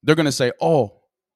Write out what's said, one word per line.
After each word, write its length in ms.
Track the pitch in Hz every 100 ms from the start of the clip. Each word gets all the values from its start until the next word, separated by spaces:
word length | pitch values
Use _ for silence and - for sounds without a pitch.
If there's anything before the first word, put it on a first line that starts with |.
they're 120 | 135
gonna 180 | 160 156
say, 200 | 123 123 -
"Oh, 420 | 165 156 107 - _ _ _